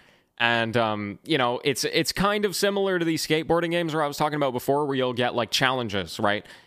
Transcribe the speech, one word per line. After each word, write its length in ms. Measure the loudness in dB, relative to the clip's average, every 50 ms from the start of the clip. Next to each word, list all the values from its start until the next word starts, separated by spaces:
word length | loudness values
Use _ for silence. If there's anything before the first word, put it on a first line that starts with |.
| -20 _ _ _ _ _ _ 0
And, 380 | 2 2 2 2 0 0 2
um, 420 | 2 2 2 0 -2 -4 -6 -8 -8 -4
you 140 | -2 0 2
know, 240 | 2 0 0 0 -2
it's, 220 | -2 -2 0 -2
it's 260 | -2 0 0 0 0
kind 320 | 0 0 0 0 2 0 0
of 120 | -2 0 0
similar 420 | 0 0 2 0 0 0 0 0
to 60 | 0
these 200 | 0 -2 -2 -2
skateboarding 460 | 0 0 0 0 0 0 0 0 0
games 220 | 0 0 -2 0 0
where 80 | 0 -2
I 40 | -2
was 100 | 0 -2
talking 180 | -2 0 0
about 160 | 0 0 0
before, 340 | -2 -2 0 0 0 2 0
where 100 | 0 0
you'll 180 | 0 0 0 0
get, 200 | 0 0 0 0
like, 160 | -2 -2 -2
challenges, 720 | 0 2 2 2 2 0 -2 -4 -4 -4 -6 -6 -4 0
right? 260 | 2 2 2 0 -4 -10 -18 -20 -18